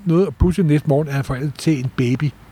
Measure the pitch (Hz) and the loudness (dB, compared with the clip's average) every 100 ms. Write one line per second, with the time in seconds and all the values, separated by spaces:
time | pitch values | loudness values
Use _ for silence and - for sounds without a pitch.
0 | 175 165 185 - 180 185 160 147 151 143 | 0 0 0 0 0 2 2 2 2 0
1 | 151 139 131 131 147 - 165 143 127 - | 0 -4 -4 -4 -6 -4 -2 0 -2 -2
2 | 123 131 147 - - | 0 0 -2 -6 -18